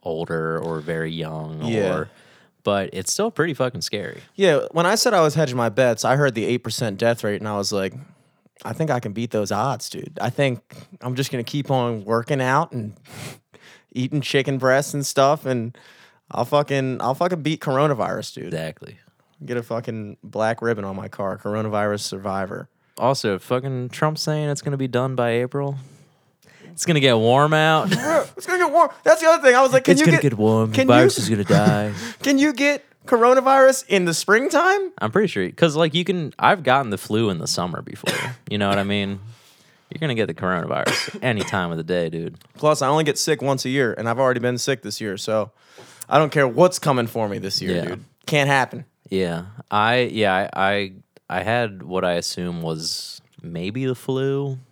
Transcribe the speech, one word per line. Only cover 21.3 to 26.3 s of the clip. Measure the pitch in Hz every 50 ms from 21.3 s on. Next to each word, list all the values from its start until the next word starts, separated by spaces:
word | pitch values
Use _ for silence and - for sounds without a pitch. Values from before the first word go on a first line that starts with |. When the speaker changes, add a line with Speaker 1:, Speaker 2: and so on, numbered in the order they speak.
| 92 98
Speaker 2:
coronavirus | - 104 104 110 110 110 104 104 104 104 104 104
survivor. | 104 - - 95 98 101 95 98 95 92 95 87 92 _ _ _ _ _ _ -
Speaker 1:
Also, | - 123 139 131 - 113 98 92
fucking | - - 123 127 127 135 135 127 123 123
Trump | - - - 156 156 156
saying | - - 151 151 151 147
it's | 143 139 -
gonna | - 143 135
be | 135 131
done | 120 120 127 131 131
by | 123 120 120 117
April. | 117 123 123 - 143 139 139 139 135 131 - - _ _ _ _ _ _ _